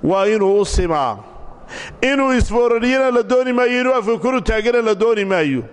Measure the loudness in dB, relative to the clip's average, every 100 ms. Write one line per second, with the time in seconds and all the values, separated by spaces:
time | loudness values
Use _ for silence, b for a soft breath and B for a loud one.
0 | 0 0 2 2 2 2 2 0 0 0
1 | -2 -4 -12 -18 -18 -18 -18 B B -4
2 | -2 0 2 2 2 2 2 2 2 2
3 | 2 0 2 0 2 0 0 0 0 0
4 | 0 -2 0 -2 -2 -2 0 0 0 0
5 | 2 0 0 0 0 -2 -6